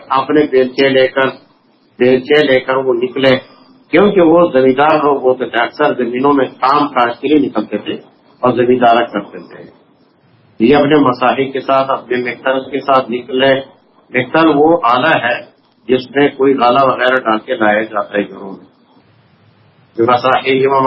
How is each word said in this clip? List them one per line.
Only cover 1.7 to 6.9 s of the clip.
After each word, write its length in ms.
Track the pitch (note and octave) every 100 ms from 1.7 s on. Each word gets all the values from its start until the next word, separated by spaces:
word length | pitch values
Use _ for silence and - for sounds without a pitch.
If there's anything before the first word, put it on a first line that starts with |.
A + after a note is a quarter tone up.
| _ _ -
بیلچے 540 | B2 C3 B2+ D3 C#3
لے 60 | C3
کر 160 | C3 C3
وہ 180 | C3
نکلے، 420 | A#2+ B2+ C3+ C3+ C3 - - _ _ _
کیونکہ 300 | D#3+ G3+ F#3+
وہ 260 | E3 E3+ E3+
زمیندار 440 | C3 C3 B2+ D3+ D3+
لوگ 260 | C#3+ C3
ہوتے 220 | B2+ B2+ A2+
تھے، 140 | A2
اکثر 300 | A#2+ - D3
زمینوں 400 | B2+ A#2 B2 C#3+
میں 120 | C#3+ B2+
کام 420 | - C3 D3
کاج 320 | D3